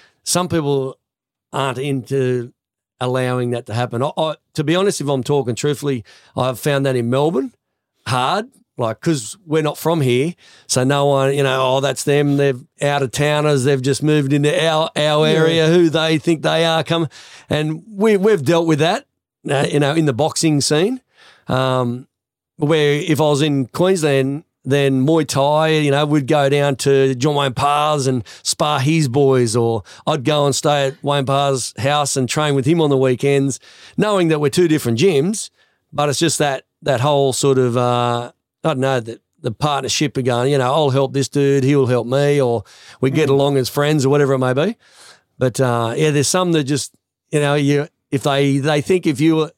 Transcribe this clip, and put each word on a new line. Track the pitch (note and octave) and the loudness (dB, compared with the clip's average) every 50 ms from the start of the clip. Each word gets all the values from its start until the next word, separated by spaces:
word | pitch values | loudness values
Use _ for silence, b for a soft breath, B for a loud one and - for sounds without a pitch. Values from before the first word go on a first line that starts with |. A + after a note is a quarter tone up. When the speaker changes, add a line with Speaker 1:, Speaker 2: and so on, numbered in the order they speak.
| B B B B B | B B B B B
Speaker 1:
some | - - F3 F3+ | -4 -2 -2 -2
people | D#3+ E3+ E3 D3 C#3 C#3+ C#3 C3 C3+ - _ _ _ _ _ _ _ _ _ _ _ | -2 -2 -2 -2 -2 -2 -2 -4 -6 -10 _ _ _ _ _ _ _ _ _ _ _
aren't | - B2+ C3+ C#3 A#2+ | -6 -4 -4 -4 -4
into | B2 C3+ C#3+ C#3 C3 G#2+ - C#3 C#3 B2+ B2+ B2+ B2 A#2+ B2+ - _ _ _ _ _ _ _ _ - | -6 -4 -4 -4 -6 -4 -4 -2 -2 -2 -2 -2 -4 -6 -10 -16 _ _ _ _ _ _ _ _ -6
allowing | B2 B2+ B2+ B2+ B2+ B2+ B2+ B2 B2 A#2+ | -4 -2 -2 -2 -2 -2 -2 -2 -2 -2
that | A#2+ A#2+ A#2 | -4 -6 -6
to | - G#2 | -6 -4
happen. | A#2+ B2 A#2+ - - | -4 -4 -2 -2 -4
I, | C#3 D3+ - | -4 -4 -2
I, | - D#3+ D#3 D3+ - _ _ - | -4 -4 -4 -6 -10 _ _ -6
to | - D3 | -4 -2
be | C#3+ E3 | 0 0
honest, | F3+ G3 G3+ - - | 0 0 0 -2 -2
if | D3 C#3 | -2 -2
I'm | C#3 C3 A#2+ | -2 -2 -2
talking | - D3 C#3+ C3+ A#2+ A2+ | 0 0 0 0 -2 -4
truthfully, | - - D3 C#3+ - D3 C#3+ C3+ A#2 - B B B B B B | -4 -4 -4 -4 -4 -4 -6 -6 -6 -8 B B B B B B
I've | - B2+ C3 B2+ G2+ | -4 -2 -2 -4 -4
found | - D#3 C#3+ C#3 C3+ | -2 -2 0 0 0
that | C#3 B2+ | 0 0
in | B2 A#2 A#2 | -2 -2 0
Melbourne | B2+ C3+ D#3+ E3+ F#3 B3+ C#4 B3 - _ _ _ _ _ _ _ _ _ - | 0 0 0 0 0 -2 -4 -6 -10 _ _ _ _ _ _ _ _ _ -6
hard, | - C3 B2+ B2+ - F3 G#3 A#3+ C4 _ _ _ _ _ | -4 -2 -2 0 -2 -2 -4 -6 -8 _ _ _ _ _
like, | - A#2+ A2+ A2+ - | -6 -4 -4 -4 -4
'cause | - E3+ D#3+ C3+ G#2+ - - - - | -2 -2 -2 -2 -4 -10 -16 -14 -8
we're | D#3+ D3 D#3+ D3+ | -4 -2 -2 -2
not | D3 D3 | -2 -4
from | - - D#3+ F3 E3 | -4 -2 -2 0 0
here, | C3+ B2+ A#2+ B2 C#3+ F3 F3 b b b b b b | 2 2 2 0 0 -2 -6 b b b b b b
so | b - C3 B2+ | b 0 0 2
no | C3 C#3+ C#3+ C#3+ | 2 2 2 2
one, | C#3+ C#3 C3+ C3+ C3+ C#3 | 2 2 2 2 0 0
you | C#3+ C#3 | 0 0
know, | C3+ C3 C3 C3 B2+ C3 | 0 0 0 0 0 0
"Oh, | C3+ | 0
that's | C3+ C#3 C3 - - | 0 -2 -2 -2 0
them, | D3 C#3+ D3 D3 C#3+ C#3+ | 0 2 2 2 2 2
they're | C#3+ C#3 C#3 B2+ B2 C#3+ _ _ - | 2 2 0 -2 -4 -8 _ _ -4
out | C#3+ C#3+ C#3+ C#3+ | -2 -2 0 -2
of | C#3 A#2 | -2 -4
towners, | - - C#3+ D3 D3 D3 D3+ D3+ D3 C3+ B2 | -2 -2 0 0 0 0 2 2 2 2 2
they've | C#3+ C#3+ C3 | 2 0 0
just | B2 C#3+ C3 - D3 | 0 -2 -2 0 0
moved | D3+ D3+ D3+ C#3 C3+ | 0 2 2 2 0
into | D3 C#3+ C#3+ D3 E3+ F3+ D#3 | 0 0 2 0 0 0 0
our, | E3 D#3 D#3 D#3+ - - | 0 0 0 -2 -2 -2
our | D3+ D3+ D3+ D3+ D3+ D#3 | -2 0 2 2 2 2
Speaker 2:
Yeah. | D#3 D#3 | 2 2
Speaker 1:
area, | D#3+ D#3+ D#3+ E3 E3 D#3+ D#3 | 4 2 2 2 2 2 4
who | E3+ F3+ E3+ D#3+ | 4 4 4 2
they | C#3+ E3 D#3 D#3+ D#3+ D3+ | 2 0 0 0 0 0
think | - F3 E3 D3 - | 0 0 -2 0 0
they | D#3 D#3 D#3+ E3 | -2 0 0 0
are | E3 D#3+ D#3+ D3 | 0 0 0 0
coming." | - E3+ E3 E3 - B B B B B B B B | 0 -2 -2 -2 -4 B B B B B B B B
And | - D3+ D#3 D#3 D#3 E3 - A3 | -4 -2 -2 -4 -6 -8 -10 -12
we, | G#3 F#3+ G#3+ A3+ G#3 | -4 0 2 2 4
we've | F#3+ F#3 A3 G#3+ E3+ C3 | 4 4 2 2 2 2
dealt | C3 E3+ E3+ E3+ | 2 2 2 2
with | E3 D#3 C#3 | 2 2 2
that, | D#3 E3+ G3+ C#4 - _ _ _ _ _ _ _ - E3 | 2 0 0 -2 -6 _ _ _ _ _ _ _ -6 -2
uh, | C#3 C3+ D3 - | -2 0 0 0
you | - C#3+ | 0 0
know, | D3 C#3 D#3 | 0 0 0
in | E3 D#3 | 0 0
the | D3 A#2+ | 0 0
boxing | A2 D3+ D#3 - - - D#3+ D3+ C#3+ | 0 -2 -2 -2 -2 0 0 0 0
scene, | C3 - D3+ D3+ F3+ A3+ C4 B3+ _ b b b b b b b b | 0 0 0 0 0 0 -2 -6 _ b b b b b b b b
um, | b B2+ C3 C3 C3 B2+ B2+ B2+ A#2+ A#2+ B2+ C#3 _ _ _ _ _ _ _ _ _ _ | b -2 -2 0 0 0 -2 -2 -2 -4 -8 -10 _ _ _ _ _ _ _ _ _ _
where | - D3 C#3+ E3 D#3 D3 D3 C#3+ | -4 -2 0 2 2 2 2 0
if | D3 C3 - D#3 B2 | 0 0 -2 0 2
I | D#3 | 2
was | D3 D3 C3+ | 2 2 0
in | D#3 D3+ C#3+ C#3 B2+ | 0 0 0 -2 -4
Queensland, | - - - F3 F#3 F#3+ F3 D3+ D3+ C#3 C3+ C3 C3+ C#3 D3+ - _ _ _ - | -4 -2 0 0 0 0 0 0 0 0 0 0 -2 -4 -8 -10 _ _ _ -4
then | B2+ C3+ C#3+ C#3 C#3 C3+ C3 B2+ | -2 0 2 2 2 2 2 2
Muay | D3+ E3 D#3+ D3 | 2 2 2 0
Thai, | - - C#3+ C#3 C#3+ D3+ D3+ D#3+ D#3 | 0 0 0 0 2 2 2 2 2
you | D#3 D#3 D3+ C#3+ | 0 0 0 0
know, | C#3 C#3+ D3+ | 0 0 0
we'd | D3 D3+ D3+ C3+ | 0 0 0 0
go | A#2+ D#3 D3 C#3 C#3 | 2 2 2 2 2
down | C#3+ C#3+ C#3+ C#3+ C3+ | 2 2 0 0 -2
to | - - C#3+ C#3 C3+ C3+ C3+ C3+ | 0 0 2 2 4 2 2 0
John | A#2+ B2+ D#3 D3 | 0 0 0 0
Wayne | C#3+ C#3+ C3+ A#2 | 0 -2 -2 -2
Parr's | - C#3 C#3+ C#3+ D3 D3+ D3+ D3+ D3 B2+ | 0 0 0 0 0 0 0 0 -2 -2
and | C3+ B2+ B2 G#2 B B B B | -2 -2 -4 -6 B B B B
spar | - - - E3 D3+ D3+ C3 | -6 -4 -2 0 0 0 0
his | B2+ D3 E3 E3 D3+ | 0 2 2 2 0
boys, | B2+ A#2 D3 C#3+ C3+ C3 B2+ B2 A2+ G#2+ | 0 2 2 4 4 4 4 2 0 0
or | A#2+ A#2 A#2 A2+ A2 - B B B B | 0 0 0 -2 -4 -6 B B B B
I'd | - D#3 C#3+ A#2+ | -4 -4 -2 0
go | D3 D3+ D3 C#3+ | 0 0 2 2
and | C#3+ C3 | 0 0
stay | - - D3 D3 C#3+ C#3 | 0 0 0 0 0 0
at | C3+ C3 - - | -2 -4 -6 -4
Wayne | C#3 C#3+ C#3+ C3 | -2 -2 -2 0
Parr's | C3 C#3 C#3 C#3+ C#3 C3+ B2 - - - | 0 0 0 0 0 -2 -2 -4 -8 -6
house | - G#2 C#3 D3 D3 C#3+ C3+ - | -4 -2 0 0 0 -2 -2 -2
and | C#3 B2+ | -2 -2
train | A#2 - D#3 D3+ D3 C#3 | -2 -2 -2 0 0 0
with | C#3 A#2 | 0 2
him | C#3+ E3+ E3+ | 2 2 2
on | D#3 D3 | 2 2
the | C#3 | 2
weekends, | C3 C3+ C3 B2 - - C#3+ C#3 C#3 C#3 C#3 B2 - B B B B B B B | 2 2 0 0 0 0 0 2 2 0 -2 -4 -8 B B B B B B B
knowing | B G3+ G#3+ G#3 F#3+ F3 D#3+ | B 0 0 2 2 2 2
that | D#3 D3 | 0 0
we're | D3 C#3 | 0 0
two | - F3+ F3+ | 2 2 2
different | D#3+ D#3 D3 - A#2+ A#2 A2 | 4 2 2 0 0 0 2
gyms, | E3+ G3 D#3+ C#3 D3 F#3+ A3+ - - - _ _ _ _ _ _ _ _ - | 2 2 2 2 0 -2 -4 -6 -10 -14 _ _ _ _ _ _ _ _ -6
but | C#3+ D3 D3 | -4 -2 -2
it's | B2+ - | 0 0
just | E3+ D#3+ - - | 0 0 0 0
that, | D3+ C#3+ C3+ C3 - _ _ _ | -2 -2 -2 -6 -10 _ _ _
that | - D3 C3+ A2+ | -2 -2 0 0
whole | B2+ D3+ D3 C#3 C#3 C3+ | 2 2 2 2 2 0
sort | B2 - - C#3 C3+ C3 | 0 0 2 2 4 4
of, | B2+ B2 A#2 | 2 2 2
uh, | B2 B2 B2 A#2+ A#2+ A#2+ A#2+ A#2+ A#2+ A#2+ A#2+ - _ _ _ _ _ - | 0 0 2 0 0 0 0 -2 -4 -6 -10 -16 _ _ _ _ _ -4
I | D#3+ | -2
don't | D3 C3 | -2 0
know, | C3+ C3+ C3+ B2 | 0 0 0 -2
that | A2 A2+ A2+ - _ _ _ _ | -4 -6 -12 -16 _ _ _ _
the | D#3+ - | -8 -8
partnership | G#2+ - D3 D3+ C#3+ C3+ C3 A2 - - D3+ C#3 - | -6 -2 -2 -2 -2 -2 -4 -4 -2 -2 -2 -2 -2
of | C#3 B2 | -2 -2
going, | B2+ B2 A#2+ B2 C#3 | -2 0 0 0 0
you | D3 | 0
know, | C3+ B2+ B2 C#3+ | 0 0 0 0
"I'll | D#3+ D3+ C#3 | 0 0 2
help | B2+ C#3 C#3 B2+ B2 | 2 0 0 0 -2
this | C#3 C3 - | -4 -4 -2
dude, | - D3 C#3 C#3 C#3 C#3 B2+ | -2 0 0 2 2 2 2
he'll | C3+ D3 C#3 C3 | 2 2 2 2
help | A#2 B2+ A#2+ A2 | 2 0 0 0
me," | A#2+ C3 C#3 C#3+ C#3+ C#3+ C#3+ | 0 0 0 2 2 2 2
or | C3 A#2+ A#2 A2+ - B B B B B B B | 0 0 0 -4 -6 B B B B B B B
we | B2+ C3+ | -2 -2
get | C3 D3+ D#3 C#3 | 0 0 2 2
Speaker 2:
Mm. | C#3 | 2
Speaker 1:
along | C#3 C#3 C#3+ C#3+ | 2 2 2 2
as | C3+ B2 - | 0 -2 -2
friends | - D3 C#3+ D3 D#3 D3+ B2+ | -2 -2 0 0 2 2 2
or | C3+ | 2
whatever | C#3+ C#3+ C#3+ C3 C#3 | 2 2 2 2 0
it | C3 | 0
may | C3 B2+ B2 | 0 0 0
be. | C3+ D#3+ G#3 A#3 _ B B B B B B B B B B _ | 0 -2 -2 -4 _ B B B B B B B B B B _
But, | - B2+ B2+ G#2+ - | -2 -2 -2 0 0
uh, | C3+ B2 A#2+ A#2 A#2 A2+ A#2+ | 0 0 0 0 -2 -2 -2
yeah, | C#3+ D#3 D#3 | 0 0 0
there's | C#3+ D3 C3+ | 2 0 0
some | - - A3 G#3+ F3 E3 | 0 0 0 0 2 0
that | D#3 C#3 | 0 0
just, | B2+ D3 B2+ - - _ _ _ _ _ _ _ - | 0 -2 -4 -4 -8 _ _ _ _ _ _ _ -4
you | - D3 | -2 0
know, | D3 C#3+ C#3+ | 0 2 2
you, | D3+ C#3+ C#3 C#3+ C#3+ D3 - _ _ _ - | 2 2 2 2 0 -2 -4 _ _ _ -6
if | C#3+ C3+ - | -4 -2 -2
they, | D3 C#3 C#3 C#3+ C#3 C3+ | 0 0 2 2 2 0
they | C#3 C3+ D#3 D3+ D3 | 0 0 0 0 0
think | - - F#3+ F3+ - | 0 0 0 0 0
if | E3 C#3+ A2+ | -2 0 0
you, | D3+ D#3+ D#3+ D#3 D#3 D3 - | 2 2 2 0 -2 -4 -8